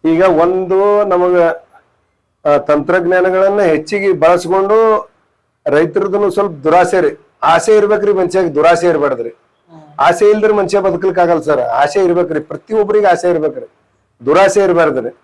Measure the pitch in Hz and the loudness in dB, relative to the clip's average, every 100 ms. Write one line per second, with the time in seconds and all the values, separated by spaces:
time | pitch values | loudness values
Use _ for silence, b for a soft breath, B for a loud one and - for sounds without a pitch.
0 | 160 160 190 160 175 185 185 190 202 208 | 0 2 2 2 0 0 -2 0 0 0
1 | 202 180 180 180 165 - _ _ _ _ | 0 0 2 2 0 -2 _ _ _ _
2 | _ _ _ _ 151 147 143 147 151 180 | _ _ _ _ 0 0 2 -2 0 -2
3 | 175 185 185 185 196 202 180 151 156 202 | 0 0 0 0 0 0 0 -2 -4 -4
4 | 196 165 160 175 175 190 196 220 226 208 | -2 0 2 0 0 -2 0 2 2 0
5 | - _ _ _ _ _ - 143 165 202 | -4 _ _ _ _ _ -2 0 0 -2
6 | 196 196 202 202 196 156 147 170 175 185 | -4 -2 -2 -2 -4 -4 2 2 4 0
7 | 156 - _ _ 143 170 165 214 208 208 | -2 -4 _ _ 0 0 2 2 2 0
8 | 202 190 175 185 175 143 156 170 175 156 | 0 -2 0 -2 -2 0 2 2 0 0
9 | 143 123 117 - _ _ _ - - - | -2 -4 -8 -12 _ _ _ -20 -20 0
10 | 143 180 208 214 214 208 185 196 190 175 | 0 2 2 2 2 0 0 0 -2 -2
11 | 190 180 170 165 143 143 117 117 143 202 | -2 0 0 0 0 -2 -2 -2 0 0
12 | 185 175 170 156 156 147 _ 220 208 214 | 0 0 -2 -4 -8 -16 _ -2 0 2
13 | 202 170 180 170 151 131 117 _ _ _ | 2 0 0 -2 -4 -6 -16 _ _ _
14 | _ _ 123 165 196 196 196 170 160 131 | _ _ -2 2 2 2 0 2 0 -2
15 | 117 - | -8 -12